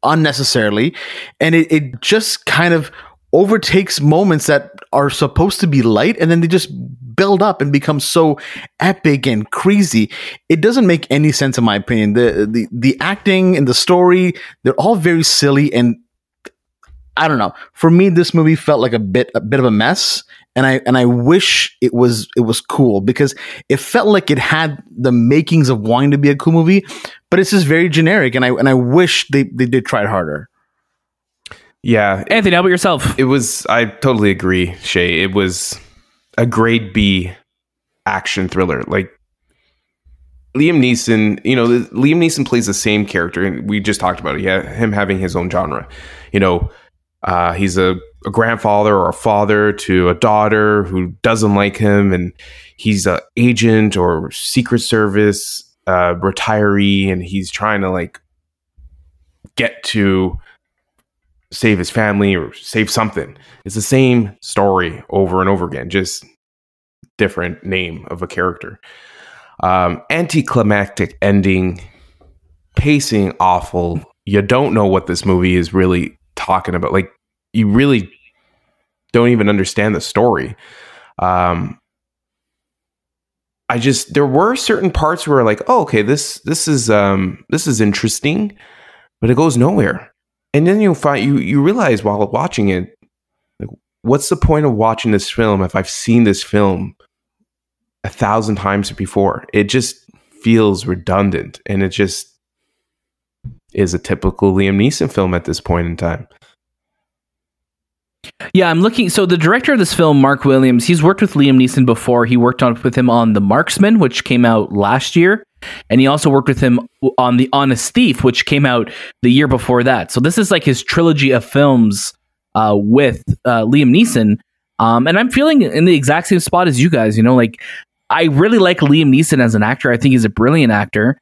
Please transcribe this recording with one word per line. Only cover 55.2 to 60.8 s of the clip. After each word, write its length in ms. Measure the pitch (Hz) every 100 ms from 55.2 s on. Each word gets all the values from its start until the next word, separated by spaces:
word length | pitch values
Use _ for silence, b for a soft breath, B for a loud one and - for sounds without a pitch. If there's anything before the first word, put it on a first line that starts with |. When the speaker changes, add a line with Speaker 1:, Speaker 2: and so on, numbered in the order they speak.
| 104 101 - - - _ -
Speaker 2:
uh, 260 | 92 87
retiree, 960 | 87 95 95 - 107 104 101 101 98 98
and 140 | 90
he's 260 | 87 98 90
trying 300 | - 107 104
to, 100 | 95
like, 300 | 92 85 - _ _ _ _ _ _ - _ _ _ _ _ - -
get 260 | 117 -
to 560 | - 110 98 95 92 - b b _ _